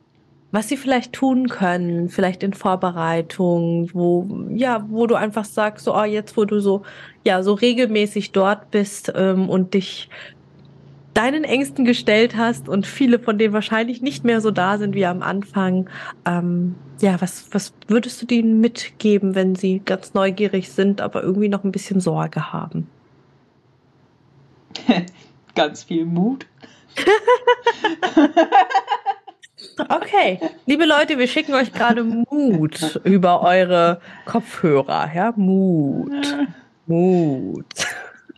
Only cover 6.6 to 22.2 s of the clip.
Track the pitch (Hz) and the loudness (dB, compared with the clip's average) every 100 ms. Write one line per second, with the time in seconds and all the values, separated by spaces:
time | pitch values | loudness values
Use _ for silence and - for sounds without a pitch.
6.6 | 202 196 - - - - 214 185 190 202 | 0 0 -4 -18 -20 -4 0 2 2 2
7.6 | 247 240 247 214 208 208 202 196 190 208 | 2 2 2 2 0 -2 -2 2 2 0
8.6 | - 214 202 - - - 190 185 185 185 | -2 -2 -2 -4 -6 0 2 2 0 0
9.6 | 185 202 185 - - - - - _ - | 0 0 -2 -8 -16 -20 -20 -20 _ -20
10.6 | - - - - - 220 240 302 294 247 | -20 -20 -20 -20 -4 0 0 0 0 -2
11.6 | 277 - 247 240 - 214 240 214 233 233 | -2 0 2 2 4 4 4 2 -2 -2
12.6 | - 196 190 - 262 240 240 214 220 214 | -4 -4 -4 0 2 4 2 0 2 0
13.6 | 208 220 233 233 262 - 240 226 214 190 | -2 -2 -2 -4 -6 -2 0 2 2 2
14.6 | 185 208 208 196 180 180 - 190 202 202 | 0 0 -2 0 -2 -2 -4 -6 -4 -2
15.6 | 185 185 185 - - - - 175 175 175 | 0 0 -2 -10 -16 -8 -4 -2 -2 -2
16.6 | 180 180 - - 202 180 180 - - 202 | -2 -6 -14 -2 0 0 -2 -8 -6 -6
17.6 | - - - 226 240 - 233 240 226 220 | -6 -10 -2 -2 -2 -8 -2 0 2 4
18.6 | 233 - - - 214 202 196 190 185 185 | 2 -2 -12 -4 2 2 2 0 0 0
19.6 | 190 190 - 196 - 202 196 190 202 190 | -2 -2 -2 -6 -4 -2 0 0 -2 -2
20.6 | 185 - 196 202 202 - - 190 208 196 | -4 0 0 0 -4 -4 -2 0 0 0
21.6 | 196 190 - 190 175 156 | -2 -6 -4 -2 0 -2